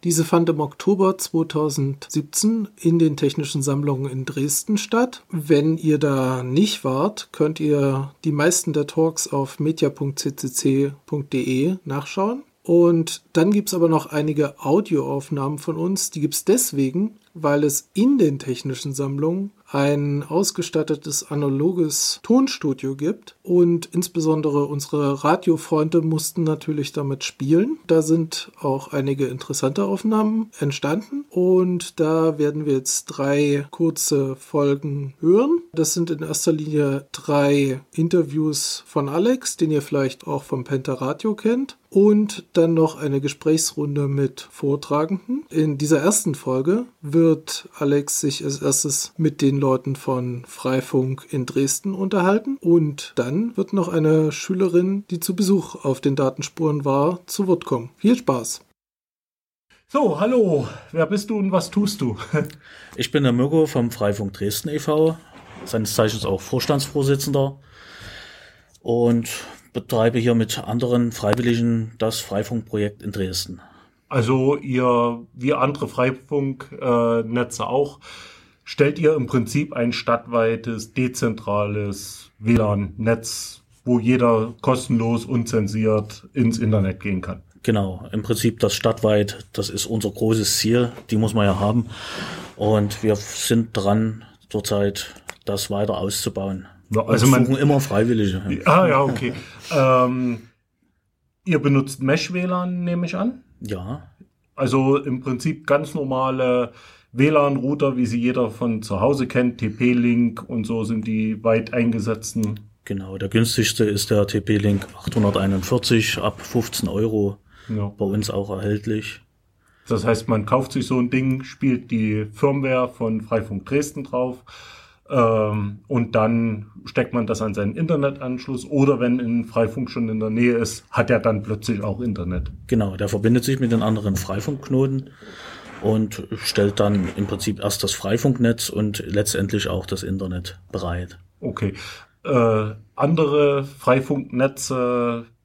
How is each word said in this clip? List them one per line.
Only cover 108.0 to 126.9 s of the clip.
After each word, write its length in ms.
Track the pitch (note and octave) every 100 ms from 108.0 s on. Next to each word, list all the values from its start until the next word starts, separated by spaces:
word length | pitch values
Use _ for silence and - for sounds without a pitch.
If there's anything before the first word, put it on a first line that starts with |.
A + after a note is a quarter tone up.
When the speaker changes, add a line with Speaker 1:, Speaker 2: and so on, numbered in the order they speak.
| A#2
Speaker 2:
sie 120 | A#2+
jeder 300 | A#2+ B2+ A#2
von 320 | G#2 B2 A2
zu 180 | G#2+ G2
Hause 280 | A2+ C#3+ B2+
kennt, 320 | C3 B2 A#2+
T 100 | A2+
P-Link 800 | G#2 B2 B2 A#2+ A#2+ A#2+ A2+ -
und 140 | A#2+
so 220 | A2 A#2 G#2+
sind 200 | A2+ A2
die 380 | A2 A2 A2
weit 280 | A2+ A2+ A2+
eingesetzten. 880 | B2 A#2 A2+ G#2 A2 - - G#2+ G#2+ - _
Speaker 3:
Genau, 360 | - G2 F#2+ F#2+
der 100 | F#2+
günstigste 560 | A2+ A2+ - G#2+ - G#2+
ist 240 | G#2 -
der 160 | G#2+ G2+
T 160 | G#2+
P-Link 460 | G2 G#2 G#2 G2+ - -
achthunderteinundvierzig 1200 | - - G2+ G2+ G2 F#2+ F#2 B2 - A#2 G#2+ -
ab 240 | G2 -
fünfzehn 480 | - B2 A2 - F#2+
Euro, 480 | F#2+ A2 G#2+ G2+ G2 _ - -
Speaker 2:
Ja. 220 | A2 G2+
Speaker 3:
bei 160 | - G2
uns 260 | G#2 G#2
auch 180 | - G2
erhältlich. 720 | F#2+ G#2 G#2 G#2+ A2 - - _ _ _ _ _ _ -
Speaker 2:
Das 160 | A2+
heißt, 240 | A2+ A2+ -
man 200 | A2 G#2
kauft 240 | B2+ C3+
sich 160 | C#3+ B2+
so 100 | B2+
ein 140 | B2
Ding, 320 | C3 C3 C3
spielt 480 | - - C#3 B2 -
die 340 | A2+ A2 G#2+ G#2+
Firmware 560 | - C#3+ C#3 C3+ B2+ B2
von 320 | - A2+ A2
Freifunk 460 | G#2+ A2+ G#2 G2 -
Dresden 360 | C#3 D3 -
drauf, 400 | B2+ B2+ B2+ B2+ - - - - - _ -
ähm, 680 | C3 A#2 A2 G#2+ G#2 G2+ G#2 _
und 260 | C3 A#2
dann 540 | A2+ A2 A#2 A2+ G#2+ G#2 -
steckt 300 | -